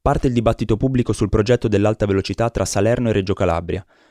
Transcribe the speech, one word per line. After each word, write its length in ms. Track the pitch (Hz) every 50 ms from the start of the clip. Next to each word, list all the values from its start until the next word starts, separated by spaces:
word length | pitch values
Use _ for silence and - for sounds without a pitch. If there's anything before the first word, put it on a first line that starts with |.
Parte 280 | _ 131 143 - - 139
il 40 | 120
dibattito 460 | 120 110 113 113 - 117 107 117 104
pubblico 340 | - 131 131 123 117 - 107
sul 160 | - 113 98
progetto 400 | - 107 104 107 123 120 - 117
dell'alta 380 | 104 98 101 104 110 - 107
velocità 420 | 101 98 98 95 - 98 - 113 117
tra 160 | - - 98
Salerno 460 | 92 - 104 98 110 120 123 123 113
e 20 | 107
Reggio 220 | 101 95 92 98
Calabria, 500 | - 98 90 82 82 87 87 87 92 - _ _ _ _ _